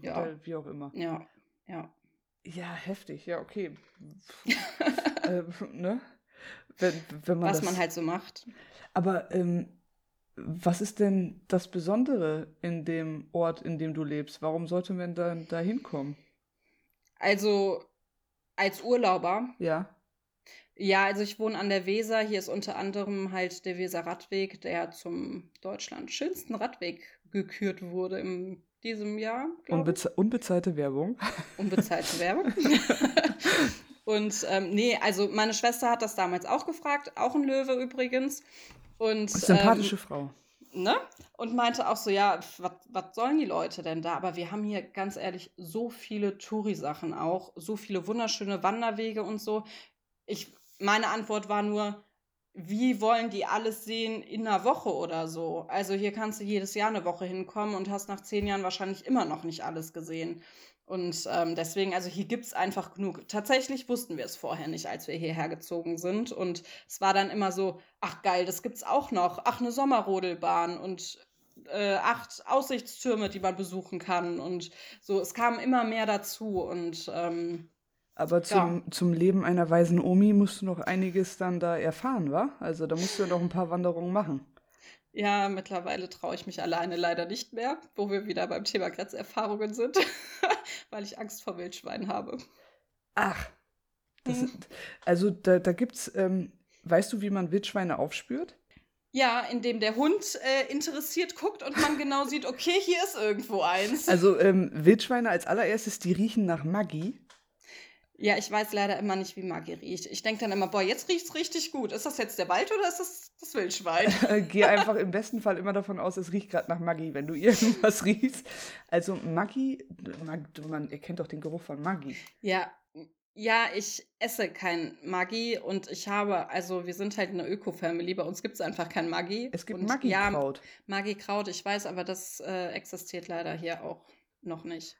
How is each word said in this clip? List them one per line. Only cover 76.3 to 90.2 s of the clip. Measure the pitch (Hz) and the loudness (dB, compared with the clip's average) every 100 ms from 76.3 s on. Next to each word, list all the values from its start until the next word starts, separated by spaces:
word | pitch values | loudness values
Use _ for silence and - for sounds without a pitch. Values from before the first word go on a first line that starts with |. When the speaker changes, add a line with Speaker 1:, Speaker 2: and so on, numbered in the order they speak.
| - 220 190 | -8 -4 -2
Speaker 1:
und, | - 175 170 165 - | -2 -4 -4 -6 -6
ähm, | - 170 170 170 170 - _ _ _ _ | -4 -2 -2 -4 -6 -10 _ _ _ _
Speaker 2:
Aber | - 165 175 | -4 2 2
zum, | 175 202 170 175 | 4 4 4 0
Speaker 1:
ja. | 170 | -4
Speaker 2:
zum | - 175 | 0 2
Leben | 165 180 190 | 6 4 4
einer | 175 175 165 | 4 2 6
weisen | 170 170 175 | 6 6 6
Omi | - 185 208 | 6 8 8
musst | 202 202 - | 8 6 2
du | 190 | -4
noch | 170 | -2
einiges | - 185 190 180 180 - | 0 2 2 2 0 0
dann | 185 175 | -2 0
da | 170 165 | 0 2
erfahren, | 160 156 262 247 147 | 0 0 -2 0 2
wa? | 151 269 - | 2 0 -2
Also | - 160 156 | -6 -4 -2
da | 165 | 0
musst | 185 - | 0 0
du | |
ja | 185 | 2
noch | 175 | 2
ein | 175 | 2
paar | 180 175 | 0 0
Wanderungen | 175 175 170 175 | 2 2 2 0
machen. | 202 165 135 - _ _ _ - - _ | 0 0 -2 -6 _ _ _ -20 -20 _
Speaker 1:
Ja, | - 202 202 196 | -2 2 4 2
mittlerweile | 190 185 185 180 147 180 | -2 -4 -4 -2 -4 -4
traue | - 165 185 | -6 -6 -6
ich | - | -6
mich | 180 | -6
alleine | 175 165 180 175 | -2 0 0 0
leider | 170 170 170 | 2 0 -2
nicht | 214 - | -6 -8
mehr, | 226 247 320 - - | -4 -2 -4 -6 -4
wo | 202 | -2
wir | 196 208 | -2 -2
wieder | 180 180 | -2 -2
beim | - 202 | -2 -2
Thema | 202 180 | -2 -2
Grenzerfahrungen | 175 196 - 196 - 214 208 214 | -4 -8 -8 -6 -4 -2 -2 -4
sind, | 226 247 370 | -2 2 2
<laughs> | - - | 2 -2